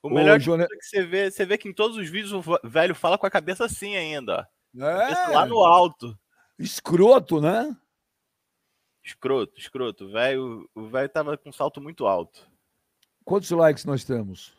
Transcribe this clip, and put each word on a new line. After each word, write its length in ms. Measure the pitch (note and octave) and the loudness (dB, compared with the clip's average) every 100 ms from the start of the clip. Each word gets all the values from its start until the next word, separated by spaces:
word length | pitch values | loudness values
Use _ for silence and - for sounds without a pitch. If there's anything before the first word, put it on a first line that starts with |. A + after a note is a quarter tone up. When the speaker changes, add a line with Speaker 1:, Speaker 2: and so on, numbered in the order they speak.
Speaker 1:
O 80 | D3+ | 0
melhor 260 | C3+ D3+ G#3+ | 4 6 6
Speaker 2:
Ô, 20 | |
Speaker 1:
de 60 | |
Speaker 2:
Jone- 200 | C3+ E3 | 6 0
Speaker 1:
tudo 100 | F3 | 0
é 40 | - | -6
que 80 | - | -6
você 160 | G3+ | -4
vê, 260 | F3 F#3+ G3 | -2 -2 -2
você 140 | - F#3 | -4 -4
vê 100 | G#3 | -4
que 100 | G3+ | -4
em 40 | |
todos 240 | F#3 A3 A3+ | -4 -4 -4
os 120 | E3 | -8
vídeos 240 | F#3+ G3+ | -8 -8
o 80 | G3 | -8
va-, 180 | D#3+ E3+ | -2 -4
velho 320 | A#2 C3+ F3 | 0 0 0
fala 220 | E3+ E3+ G3 | 0 0 0
com 100 | G3 | 0
a 40 | |
cabeça 340 | F#3+ D3+ F#3 | -2 -4 -6
assim 320 | A#3 - G3+ G3 | -6 -6 -8 -6
ainda, 500 | D#3+ D3 A2+ F2+ - _ _ B2 | -6 -8 -6 -6 -6 _ _ -6
ó. 100 | C#3+ | -4
Speaker 2:
É. 120 | F3+ | 0
Speaker 1:
Cabeça 300 | A#3 F4+ - | 0 0 2
lá 160 | D3 - | 2 2
no 180 | A#3 | 4
alto. 520 | D#3+ F3+ F3 - A#2+ G#2 _ _ _ - | 8 8 6 -2 -16 -16 _ _ _ -14
Speaker 2:
Escroto, 800 | D#3+ - - E3+ G#3 C4 D#3+ D#3+ | -12 -10 -2 4 8 6 4 0
né? 340 | D3+ A3 D4 B3+ _ _ _ _ _ _ _ _ _ _ _ _ | 0 0 -4 -10 _ _ _ _ _ _ _ _ _ _ _ _
Speaker 1:
Escroto, 560 | - - C3 C3+ G2 _ | -20 -8 -2 -2 -2 _
escroto. 460 | - C3+ B2 G2 F#2+ | -16 -8 -8 -8 -8
O 60 | |
velho, 560 | A2 B2+ C3+ C3 A2+ - | -2 -2 -2 -6 -12 -16
o 120 | A2 A2 | -18 -6
velho 200 | C3 C3+ | -4 -4
tava 280 | D#3+ D3 D3 | -4 -4 -8
com 140 | D3 | -12
salto 280 | - C3+ D3 | -6 -6 -6
muito 260 | C#3+ E3 G#2+ | -18 -4 -2
alto. 400 | F#2 E2+ - _ _ _ _ _ _ _ _ | -2 -4 -18 _ _ _ _ _ _ _ _
Speaker 2:
Quantos 260 | - G3 - | -4 -4 -2
likes 340 | E3+ E3 C#3+ | 4 4 2
nós 200 | D3 C3+ | -4 -6
temos? 480 | - B2 G2+ F2+ - | -4 -6 -6 -14 -20